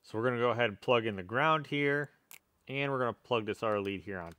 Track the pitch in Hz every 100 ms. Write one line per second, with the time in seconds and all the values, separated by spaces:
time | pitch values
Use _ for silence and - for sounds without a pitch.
0 | - 107 123 120 120 113 120 101 - 123
1 | 113 101 90 117 156 156 147 143 143 143
2 | 143 _ _ - _ _ - 135 139 135
3 | 123 107 - 120 107 101 113 104 98 98
4 | 85 95 85